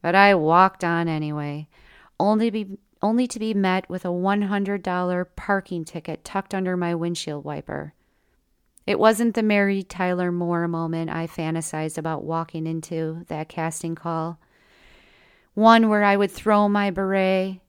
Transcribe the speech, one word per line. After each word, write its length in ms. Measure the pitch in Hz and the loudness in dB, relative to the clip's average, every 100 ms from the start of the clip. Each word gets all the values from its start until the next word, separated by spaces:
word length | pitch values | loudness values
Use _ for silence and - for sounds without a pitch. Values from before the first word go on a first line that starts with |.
But 120 | 165 | 2
I 220 | 185 202 190 | 6 6 6
walked 480 | 156 170 190 - | 6 6 6 2
on 240 | 175 170 170 | -2 0 0
anyway, 600 | 156 151 151 147 147 151 _ - - - _ | -2 -4 -6 -6 -8 -12 _ -20 -20 -20 _
only 300 | 196 214 226 | 2 2 0
be, 280 | 208 196 196 _ _ | -2 -8 -12 _ _
only 240 | 208 233 247 | 0 0 0
to 140 | 233 | -2
be 140 | 220 | -2
met 340 | 202 190 185 185 | 0 2 0 -2
with 140 | 180 | -8
a 80 | 180 | -4
one 300 | 180 190 208 | -2 0 0
hundred 420 | 202 202 196 202 | 0 -2 -2 -4
dollar 400 | 190 180 180 180 | -2 -2 0 -2
parking 600 | 180 - - 196 - 175 | -4 -8 -2 -2 -2 -8
ticket 380 | 160 170 - 160 | -8 -10 -10 -12
tucked 320 | - 196 190 | -6 -6 -4
under 220 | 190 185 180 | -4 -2 -2
my 180 | 170 | -2
windshield 500 | 170 170 175 - 147 | -2 -4 -4 -6 -8
wiper. 480 | 143 147 - 143 151 _ _ _ _ _ _ _ _ _ - | -8 -10 -8 -10 -10 _ _ _ _ _ _ _ _ _ -4
It 140 | 202 | 4
wasn't 340 | 220 214 233 | 4 4 0
the 80 | 220 | 0
Mary 400 | 214 208 196 196 | 2 2 2 0
Tyler 480 | 185 - 180 180 180 | -6 -4 -2 0 0
Moore 380 | 175 175 170 170 | -2 -2 -2 -2
moment 420 | 165 165 165 165 | -2 -4 -4 -4
I 160 | 160 165 | -6 -6
fantasized 720 | - 160 165 160 156 156 160 | -6 -4 -4 -4 -6 -6 -6
about 240 | 160 156 | -6 -6
walking 460 | 156 165 165 160 160 | -4 -6 -6 -6 -6
into 560 | 160 156 160 160 165 175 | -6 -6 -6 -6 -6 -8
that 220 | 156 160 | -10 -8
casting 480 | - 165 160 165 165 | -6 -6 -6 -8 -8
call, 420 | 170 165 160 165 _ _ _ _ - - _ _ _ _ _ | -6 -6 -6 -10 _ _ _ _ -20 -20 _ _ _ _ _
one 340 | - 220 226 220 | 4 6 8 6
where 160 | 208 | 4
I 120 | 202 202 | 4 4
would 140 | 196 | 2
throw 380 | - 214 208 208 | 0 2 4 4
my 240 | 202 202 | 2 0
beret 680 | 185 190 196 190 190 190 190 | -2 -2 0 2 0 -2 -8